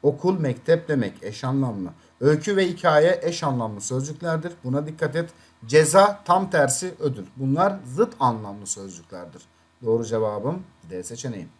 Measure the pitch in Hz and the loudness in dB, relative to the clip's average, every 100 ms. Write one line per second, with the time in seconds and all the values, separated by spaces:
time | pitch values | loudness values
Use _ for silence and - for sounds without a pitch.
0 | - 135 180 185 147 120 - 165 165 147 | 2 0 0 0 -2 -4 2 0 2 0
1 | 104 - 101 104 131 135 131 104 90 - | 0 -4 -12 -8 -4 -2 -2 -4 -10 -12
2 | _ _ 135 151 160 196 180 170 175 151 | _ _ 2 2 2 0 0 2 4 6
3 | 160 175 165 170 151 127 113 104 - 127 | 6 4 -2 -2 -4 -2 -4 -6 -6 -6
4 | 139 151 170 160 165 170 127 135 151 160 | -6 -8 -4 -4 -4 -10 -4 -4 -4 -4
5 | 156 147 165 - _ _ 110 147 151 185 | -4 -4 -6 -10 _ _ 4 6 8 6
6 | 202 202 - 180 190 170 135 - 185 170 | 6 2 2 2 2 2 2 0 -6 -4
7 | 151 127 90 - 135 147 190 196 123 131 | -4 -4 -12 -6 -2 2 2 0 -10 -2
8 | 240 - 131 113 107 101 101 - 98 85 | -2 2 0 0 -10 -14 -10 -10 -10 -16
9 | 85 92 87 - _ _ _ _ 117 113 | -18 -16 -16 -18 _ _ _ _ 0 0
10 | 110 113 110 104 117 180 185 _ - 92 | 0 -2 -2 -2 -4 -6 -10 _ -14 -12
11 | 90 117 135 107 80 | -12 -10 -10 -10 -12